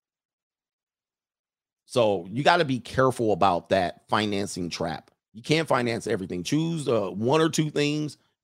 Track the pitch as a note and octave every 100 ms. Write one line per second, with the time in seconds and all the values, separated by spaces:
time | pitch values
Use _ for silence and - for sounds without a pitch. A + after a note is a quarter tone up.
0 | _ _ _ _ _ _ _ _ _ _
1 | _ _ _ _ _ _ _ _ _ B2+
2 | A2 G2 F2+ A2+ D3+ F3 D3+ B2+ - -
3 | C3 - A2+ F#2 G2 F2 - G2 F2 -
4 | _ A2 G#2+ G2+ G2+ - F2 - E2 D#2
5 | - _ _ G#2+ A#2 D#3 D#3+ C3+ A#2+ A#2
6 | G#2+ G#2+ F#2 F2+ F2 D3 E3 E3 C3+ A#2
7 | G2 F#2 A#2 D#3 D#3+ D3+ D#3 D3+ D3 D3+
8 | D3+ - _ _